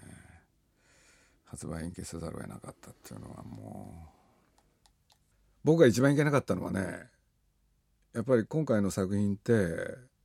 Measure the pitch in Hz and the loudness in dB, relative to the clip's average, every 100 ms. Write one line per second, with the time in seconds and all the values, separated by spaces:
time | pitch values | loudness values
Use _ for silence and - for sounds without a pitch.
0 | - - - - _ _ _ _ _ _ | -20 -20 -20 -20 _ _ _ _ _ _
1 | _ _ _ _ - - 67 82 85 90 | _ _ _ _ -18 -14 -10 -8 -8 -10
2 | 87 85 82 - 50 - - - - - | -12 -10 -10 -10 -12 -14 -16 -20 -20 -20
3 | - 53 - - - 53 52 50 - 82 | -18 -16 -16 -16 -16 -14 -14 -14 -16 -18
4 | 80 _ _ _ _ _ _ _ _ _ | -20 _ _ _ _ _ _ _ _ _
5 | _ _ _ _ _ _ 147 165 131 113 | _ _ _ _ _ _ 4 8 8 8
6 | 139 143 151 139 - 92 - 95 90 85 | 4 4 4 2 0 -4 -2 -4 -4 -8
7 | - _ _ _ _ _ _ _ _ _ | -16 _ _ _ _ _ _ _ _ _
8 | _ 120 113 120 104 156 147 107 98 - | _ -6 2 2 2 -2 2 2 2 0
9 | 95 101 101 98 - 113 87 - - - | 0 0 0 0 2 2 2 -2 -8 -10
10 | - _ | -18 _